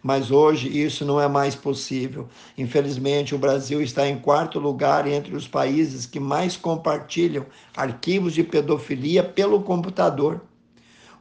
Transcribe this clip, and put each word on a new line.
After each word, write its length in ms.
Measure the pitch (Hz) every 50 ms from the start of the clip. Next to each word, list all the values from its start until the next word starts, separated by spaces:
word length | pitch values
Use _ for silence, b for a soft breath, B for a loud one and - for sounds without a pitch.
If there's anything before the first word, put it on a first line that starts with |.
| -
mas 260 | 135 135 135 131 113
hoje 380 | 135 143 151 156 156 135 123 135
isso 340 | 147 147 147 147 135 - 147
não 160 | 143 143 147
é 80 | 147
mais 280 | 143 139 139 139 135 123
possível. 720 | - - 143 135 135 - - 135 131 127 131 123 123 120 120 B B B B B
Infelizmente, 760 | - 131 120 - 147 143 139 139 127 135 139 143 143 143 - 143
o 60 | 135
Brasil 420 | 131 139 135 139 131 120 147 147
está 260 | 151 120 - 139 139
em 120 | 139 143 123
quarto 400 | - 147 143 143 135 - - 156
lugar 480 | 147 147 135 127 143 139 151 151 143
entre 280 | 143 143 147 143 - -
os 120 | - -
países 580 | - - 139 135 135 139 156 160 143 131 131 123
que 140 | - - 147
mais 360 | 139 139 143 156 185 180 175
compartilham 920 | - - 170 165 156 - 160 151 143 - - - 170 175 170 147 139 135 B B B B B B
arquivos 600 | - 139 131 120 - - 165 185 196 185 170 151
de 80 | 160 170
pedofilia 800 | 160 170 156 143 143 151 143 - - 143 127 131 151 175 180 175
pelo 400 | 180 - - 196 202 214 202 196
computador, 760 | 196 180 175 170 190 185 - 180 170 143 135 143 151 170 175 - - _ _ _ _ _ b b b b b b b b b